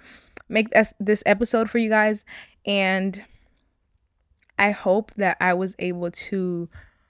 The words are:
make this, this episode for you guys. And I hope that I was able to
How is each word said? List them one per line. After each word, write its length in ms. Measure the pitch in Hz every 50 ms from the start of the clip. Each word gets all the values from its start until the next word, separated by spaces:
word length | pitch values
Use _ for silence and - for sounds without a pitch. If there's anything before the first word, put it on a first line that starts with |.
| - - - - - _ _ - - -
make 220 | - 214 220 220
this, 240 | - - 220 - - -
this 240 | 202 196 208 208 -
episode 420 | - 202 202 240 - - 226 226 220
for 80 | -
you 140 | 240 226 220
guys. 340 | 220 214 214 214 214 208 - - - - - - _ _ _
And 580 | - 202 196 190 190 190 190 190 196 190 202 - - - - _ _ _ _ _ _ _ _ _ _ _ _ _ _ _ _ _ _ _ _ _ _ _ -
I 120 | 202 208
hope 420 | 208 - - 202 185 208 214 - -
that 200 | - 202 180 165 - 180
I 100 | 185 180
was 240 | 180 185 190 190 -
able 320 | - 180 180 175 175 175
to 600 | - - - - 208 190 185 180 175 170 170 165 - - - - _ _ _ _